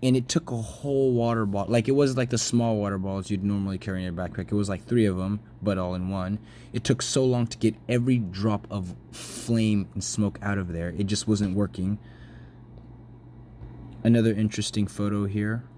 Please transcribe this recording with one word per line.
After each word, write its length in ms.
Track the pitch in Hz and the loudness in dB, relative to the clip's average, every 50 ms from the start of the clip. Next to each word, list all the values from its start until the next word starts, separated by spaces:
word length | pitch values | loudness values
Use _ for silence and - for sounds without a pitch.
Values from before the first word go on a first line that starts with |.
And 140 | - 127 127 | 4 4 4
it 140 | 131 120 127 | 2 2 2
took 220 | - 165 - - | 0 0 0 0
a 40 | 127 | -6
whole 560 | 117 113 110 - - - 143 139 135 135 131 | -6 -6 -6 -10 -8 -4 0 2 4 4 4
water 340 | 123 120 117 117 117 113 110 | 4 4 4 2 2 2 0
bottle. 280 | 101 98 98 98 87 113 | 0 0 -2 0 2 2
Like, 160 | 120 110 127 | 2 4 4
it 40 | 135 | 4
was, 220 | 139 147 139 131 | 4 4 4 4
like, 140 | 127 127 123 | 0 -2 0
the 80 | - | 0
small 400 | 113 - - - 120 117 117 113 | -2 -2 2 2 2 2 4 2
water 200 | 107 101 101 98 | 2 0 0 0
bottles 320 | 98 92 98 95 98 95 - | -2 -2 -4 -4 -4 -4 -4
you'd 140 | 104 95 95 | -4 -2 0
normally 340 | 101 101 101 98 98 95 | 0 0 0 0 -2 -4
carry 200 | 92 - - 95 | -4 -4 -4 -4
in 60 | 92 92 | -4 -4
your 80 | 92 87 | -4 -4
backpack. 380 | 85 90 87 - - 92 - | -4 -6 -6 -4 -6 -6 -2
It 20 | 101 | 0
was, 160 | 104 101 98 | -2 0 0
like, 160 | 98 92 - | -2 -6 -4
three 200 | - 123 120 110 | 0 2 4 4
of 140 | 104 92 92 | 4 4 0
em, 220 | 92 95 104 104 - - - - | -2 -2 -2 -4 -6 -12 -16 -4
but 160 | - 104 98 | 0 0 0
all 160 | 92 92 90 90 | 2 0 -2 -2
in 160 | 90 90 92 | -4 -4 -4
one. 300 | 98 95 92 92 101 107 - - - - - - | -2 -2 -2 -4 -4 -6 -6 -12 -20 -20 -20 -8
It 140 | - 120 - | -8 -6 0
took 160 | - 135 127 | 0 0 0
so 240 | - - - 143 135 | 0 -2 0 2 2
long 220 | 127 127 123 120 | 4 4 2 0
to 100 | 113 - | -2 -4
get 180 | - - 113 110 - - - | 0 0 0 0 0 -4 -2
every 280 | 120 123 120 127 131 | 0 0 2 4 2
drop 480 | 123 113 90 90 95 98 110 104 101 - - | 2 2 -2 -4 -2 0 0 0 0 -4 -6
of 240 | - 101 92 90 90 - - - | -6 -6 -6 -6 -10 -14 -16 -16
flame 760 | - - - - - - - - 117 113 110 110 107 101 95 - - | -12 -10 -10 -8 -8 -6 -2 0 2 2 4 4 4 2 0 -2 -6
and 80 | 101 92 | -6 -6
smoke 360 | - - - 104 101 - - | -4 -2 0 0 0 0 -2
out 160 | - 104 101 | -4 -2 -2
of 140 | 98 95 87 | -2 -2 -2
there. 180 | 85 82 85 87 85 | -4 -4 -4 -4 -2
It 100 | 78 101 | -2 -2
just 200 | 95 104 101 - | 0 0 -2 2
wasn't 280 | - 107 98 104 98 92 | 2 2 2 2 0 2
working. 440 | 101 101 95 - - 92 95 104 107 - - - - - - - - - - - - - - - - - - - - - - - - - - - - - - - - - - - - - - - - | 0 0 -2 -2 -4 -2 -2 -2 -4 -6 -14 -20 -20 -20 -18 -18 -18 -20 -20 -20 -20 -20 -20 -20 -20 -20 -20 -20 -20 -20 -20 -20 -20 -20 -20 -20 -20 -20 -20 -18 -18 -16 -16 -16 -16 -16 -16 -16 0
Another 320 | - 113 117 117 110 113 110 | 4 6 6 8 8 6 4
interesting 540 | 101 110 107 - - 104 - - 110 104 | 4 2 0 0 0 -4 -2 0 0 -2
photo 380 | 95 - - 104 101 104 104 101 | -2 0 -2 -2 0 0 0 -2
here. 400 | 101 98 104 104 104 110 120 123 - - | 0 0 0 0 0 -2 -4 -6 -10 -16